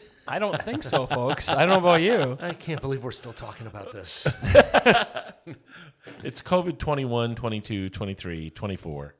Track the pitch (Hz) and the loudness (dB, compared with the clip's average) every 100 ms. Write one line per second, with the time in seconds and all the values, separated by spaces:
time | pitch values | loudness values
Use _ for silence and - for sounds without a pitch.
0 | - _ - 233 208 156 165 311 120 151 | -16 _ -6 -2 -2 -2 -4 -4 0 0
1 | 127 139 123 - - 139 170 190 175 165 | 0 0 0 0 0 4 6 6 6 6
2 | 185 233 131 127 175 170 165 143 135 135 | 6 4 2 -2 -6 -8 -6 -6 -4 -4
3 | 120 - 120 110 113 - 110 101 98 101 | -6 -8 -10 -14 -14 -14 -14 -14 -14 -14
4 | 92 - - - - - - 262 247 233 | -10 -4 -4 -2 4 6 8 6 4 2
5 | 208 - - - 170 - _ - 156 _ | 0 -8 -12 -18 -20 -20 _ -20 -20 _
6 | - - 139 - - 180 175 165 151 143 | -20 -14 -10 -8 0 0 0 -4 -2 -2
7 | 127 117 117 117 120 107 104 101 95 - | 0 0 -2 -2 -4 -4 -4 -6 -6 -6
8 | 101 95 92 82 80 - 104 92 85 71 | -8 -6 -8 -8 -10 -8 -8 -6 -8 -10
9 | 71 | -10